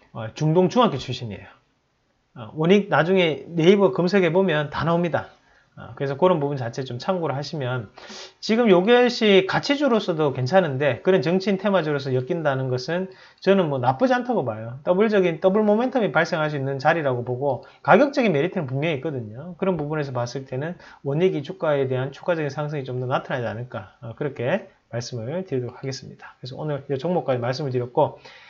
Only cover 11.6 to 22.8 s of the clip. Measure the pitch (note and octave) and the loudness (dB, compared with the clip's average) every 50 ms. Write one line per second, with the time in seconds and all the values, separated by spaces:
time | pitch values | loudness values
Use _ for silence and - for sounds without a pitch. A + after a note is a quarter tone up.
11.6 | - G#3 G3 F3+ D#3 D3+ D3 C#3 C3 C#3 B2+ C3 C3 - C3 E3+ D3+ C#3+ C3+ C3 | 0 0 2 2 2 2 -2 -2 -2 0 -2 -2 0 -2 -4 0 0 0 0 0
12.6 | C3 B2+ B2+ B2+ B2+ D#3+ E3 F#3 F#3+ F#3 - - - - _ _ - F#3+ G3 G3 | -2 -2 -2 -4 -4 -4 -4 -4 -4 -6 -10 -20 -20 -20 _ _ 2 4 4 4
13.6 | E3 D3+ C#3 C3 A#2+ B2+ C3 - C4 B3+ B3+ B3 B3 B3+ A#3 F#3 C3+ A#2 G#2+ A2 | 4 0 0 0 2 0 2 2 2 2 2 0 0 -2 -2 -2 -2 -2 -6 -8
14.6 | A2+ A#2+ B2 C#3 - F3 F3+ F#3+ A3 A3 G#3+ G3 F3+ E3+ D#3+ D#3 - F#3+ F#3+ A3 | -10 -12 -12 -8 -2 0 2 4 4 4 4 4 2 2 0 2 2 2 4 4
15.6 | G#3+ G#3 G#3 A3 B3+ B3+ - B3 G3+ E3 C#3+ D#3 E3+ - F3+ D#3+ D3+ D3+ D3+ C#3 | 4 4 4 2 2 0 0 0 0 2 2 2 0 2 0 -2 -2 -2 -2 -2
16.6 | C3+ C3+ C#3 C3+ C3 D3+ E3+ E3+ D3 C3+ B2+ A#2+ A#2 B2 B2 B2 C#3+ C#3+ B2 - | -4 -4 -4 2 2 2 2 2 0 0 -2 -2 -4 -6 -6 -4 -2 -2 -2 -4
17.6 | - - - _ - C#3 E3+ A3 D4 C#4+ - C#4+ A#3+ G#3 D#3+ C#3 D3+ F#3 - F#3+ | -8 -18 -18 _ 4 6 6 6 6 4 2 2 2 2 2 2 0 0 -2 -4
18.6 | D3+ B2 C3 C#3 D3+ E3+ D3+ C3 - E3 C#3 B2+ A2 G#2 G#2+ B2+ D#3 F3+ E3+ - | -4 -4 -4 -2 -2 -2 -2 -2 -4 -6 -6 -6 -8 -10 -12 -14 -14 -14 -8 -4
19.6 | F#3 F#3+ F#3 D#3 D3 D3 D#3 D#3 C#3+ C3+ B2 A#2+ A#2+ A#2+ - C#3 C3+ - C3 C3 | -2 -2 0 -2 -2 -4 -4 -4 -4 -4 -4 -4 -4 -4 -6 -10 -10 -8 -6 -6
20.6 | D3 E3+ F3+ - - - - _ - C#3 C#3 D#3 F#3 F#3+ E3+ D3+ B2+ - - - | -6 -6 -8 -12 -16 -20 -20 _ -6 -4 0 2 2 2 0 0 -6 -8 -8 -4
21.6 | E3 D#3 D3 C#3 C3+ B2+ C3 B2+ C3 C#3+ - - - F#3 F3 D#3+ D3+ C#3 - D3+ | 0 0 2 2 0 0 -2 -2 -4 -6 -8 -8 -4 -2 -2 -2 -2 -4 -4 -6
22.6 | D3+ D3 D#3 C#3+ | -6 -6 -6 -8